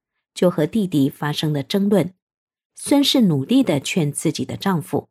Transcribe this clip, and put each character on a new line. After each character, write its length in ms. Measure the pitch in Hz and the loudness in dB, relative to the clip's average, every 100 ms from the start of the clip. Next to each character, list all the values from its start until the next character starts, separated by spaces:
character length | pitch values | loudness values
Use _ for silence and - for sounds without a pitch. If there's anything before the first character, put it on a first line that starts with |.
| _ _ _ | _ _ _
就 160 | - 180 | 0 0
和 180 | 180 214 | 2 -2
弟 180 | 226 185 | 0 -2
弟 240 | 156 135 | 0 0
发 220 | - 147 | -2 -6
生 220 | 147 156 | -4 -2
了 100 | 147 | -2
争 240 | 135 202 202 | -2 -2 2
论。 260 | 202 180 - _ _ _ _ _ - | 2 0 -6 _ _ _ _ _ -10
孙 260 | - 285 | 0 2
氏 200 | 269 285 | 4 4
努 240 | 202 143 131 | 2 2 2
力 180 | 254 | 2
地 160 | 247 147 | 2 0
劝 320 | - 190 147 | -2 -2 -2
自 220 | 143 170 | -2 -4
己 100 | 143 | -4
的 140 | 131 123 | -6 -6
丈 240 | 196 175 | -2 -2
夫， 260 | - - - | -2 -6 -6